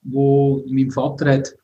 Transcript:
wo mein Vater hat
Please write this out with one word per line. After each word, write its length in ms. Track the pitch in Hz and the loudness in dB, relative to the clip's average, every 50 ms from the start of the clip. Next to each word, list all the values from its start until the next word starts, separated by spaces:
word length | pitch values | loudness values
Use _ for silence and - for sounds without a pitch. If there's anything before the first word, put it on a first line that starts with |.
| _ | _
wo 600 | 135 127 139 139 139 139 139 139 139 135 135 - 131 | -8 -4 0 2 4 4 4 4 2 0 -2 -4 -4
mein 240 | 131 135 131 131 | -2 0 0 0
Vater 400 | - 143 135 143 139 - 147 143 | -2 -4 -4 -4 -4 -2 0 2
hat 240 | 135 135 135 - - _ | 2 0 0 -4 -12 _